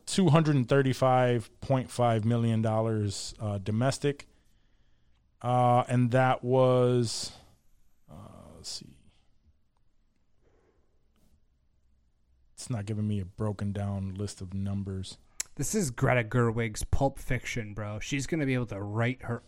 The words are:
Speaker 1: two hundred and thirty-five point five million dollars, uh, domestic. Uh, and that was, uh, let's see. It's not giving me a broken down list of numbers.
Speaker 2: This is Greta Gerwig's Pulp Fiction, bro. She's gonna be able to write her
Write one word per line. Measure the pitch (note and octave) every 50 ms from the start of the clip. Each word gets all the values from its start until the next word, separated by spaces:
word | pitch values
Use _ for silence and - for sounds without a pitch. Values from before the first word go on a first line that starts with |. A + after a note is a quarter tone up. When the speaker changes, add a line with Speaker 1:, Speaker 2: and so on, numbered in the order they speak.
| -
Speaker 1:
two | - - G3 F#3+ D#3
hundred | C#3+ E3 D#3 D#3 D3
and | C3+ A#2+ -
thirty-five | C#3 C#3 C3+ C3 B2 - C3 C3 B2+ B2+ B2+ B2 A#2+ A#2 G#2 - - _
point | - - C3+ B2+ A#2+ -
five | - - A#2+ A#2 A2+ A2+ G#2
million | A#2 A#2+ A#2 A#2 A2+ A2+ A2
dollars, | A2 A2 A2 A2 A2+ A2+ A2 G#2+ G#2 G2+ - - - - - -
uh, | A2 G#2 G2+
domestic. | G2 F#2+ A2 G#2+ A2+ B2 C#3 - - - C#3+ C#3+ - - _ _ _ _ _ _ _ _ _ _ _ _ _ _ _ _ _ _ _ _ _ _ _
Uh, | - A#2+ B2 B2 B2 B2 B2 B2 B2 -
and | B2 B2 B2 A#2
that | A#2+ C3 C3 B2+ C3 - -
was, | B2 C3 C3 C3 B2+ B2+ B2+ B2 B2 B2 B2 A#2+ G#2+ - - - - - - - _ _ _ _ _ _ _ _ _ _ _ _ -
uh, | D2+ F#2 G2+ - - - - - -
let's | - - -
see. | - - - - - - _ _ _ _ _ _ _ _ _ _ _ _ _ _ _ _ _ _ _ _ _ _ _ _ _ _ _ _ _ _ _ _ _ _ _ _ _ _ _ _ _ _ _ _ _ _ _ _ _ _ _ _ _ _ _ _ _ _ _ _ _ _ _ _ _ _ _ _ _ _ _
It's | - - -
not | B2+ G#2 G2+
giving | A2 G#2+ G#2 G#2+ G#2
me | G#2 G2+
a | F2+
broken | F#2 - - A2 G#2+ G2 - G#2 G2+
down | G2 G2+ G2+ G2+ G2+ G2 F#2+ F#2+ F#2
list | G2 G#2 G2 - -
of | G2 F2+ G2
numbers. | G2 G2 G2 G2 G2 F#2+ G2 F#2+ F#2+ F#2+ - - - _ _ _ - - - -
Speaker 2:
This | - - - G#3
is | A3 F3 C3
Greta | A#2 - C3+ B2 B2+ B2 A2+
Gerwig's | G#2 - B2+ A#2+ A2+ G#2+ A#2 A2+ A2 G2+ - -
Pulp | - - - C#3 C#3 - -
Fiction, | - - E3 - - - - B2 G#2+ G#2 G#2+
bro. | A2 G#2 G#2 G#2+ G#2
She's | - - C#3+ C#3 C3
gonna | - F3 D#3+ C#3+
be | C3+ C3
able | B2 A#2+
to | G#2 G#2 G2
write | G2+ G2+ G#2 A2+ A#2 B2 C3 -
her | - - A#2 A2+ -